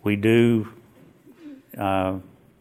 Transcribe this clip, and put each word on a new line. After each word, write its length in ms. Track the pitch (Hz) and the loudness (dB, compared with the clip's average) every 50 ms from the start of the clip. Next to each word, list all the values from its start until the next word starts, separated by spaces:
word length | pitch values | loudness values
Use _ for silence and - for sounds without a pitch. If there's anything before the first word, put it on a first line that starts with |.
| - | -4
we 140 | 104 104 | -2 -2
do, 520 | 104 101 113 113 117 120 117 120 110 104 - - - - _ _ _ - - _ _ _ - - _ 330 294 277 - _ _ - - | 0 2 4 4 4 4 4 2 0 -2 -6 -12 -20 -20 _ _ _ -20 -20 _ _ _ -20 -20 _ -20 -20 -20 -20 _ _ -12 -8
uh, 400 | 104 98 95 95 92 95 95 95 - - - _ _ _ _ _ | -4 -4 -2 -2 -2 -4 -6 -8 -10 -16 -20 _ _ _ _ _